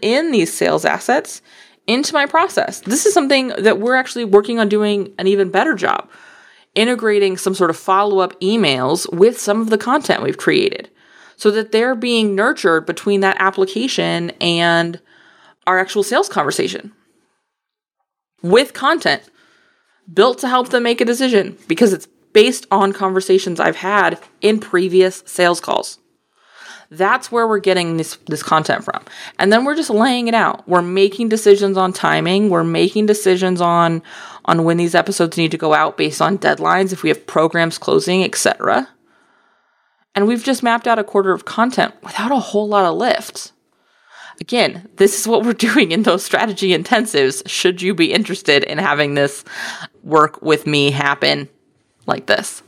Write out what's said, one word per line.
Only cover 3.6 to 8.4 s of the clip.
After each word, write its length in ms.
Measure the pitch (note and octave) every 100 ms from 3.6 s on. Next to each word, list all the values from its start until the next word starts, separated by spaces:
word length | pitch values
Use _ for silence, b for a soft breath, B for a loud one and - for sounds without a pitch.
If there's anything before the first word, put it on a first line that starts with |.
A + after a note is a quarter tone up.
| G#3+ F#3+
we're 160 | A#3 C4
actually 300 | C4 B3 A3+
working 340 | G3+ G#3+ A#3
on 100 | G#3
doing 420 | G#3 G#3 G3+ F#3 -
an 80 | F#3+
even 240 | G3+ F#3
better 240 | F3+ D#4
job, 340 | G3+ - - - B B B B B B G3
integrating 640 | A#3 A#3+ A3 G#3 G3 F#3
some 180 | G3 F#3+
sort 140 | E3+
of 80 | E3
follow-up 640 | - F#3+ G#3 F#3+ F#3 -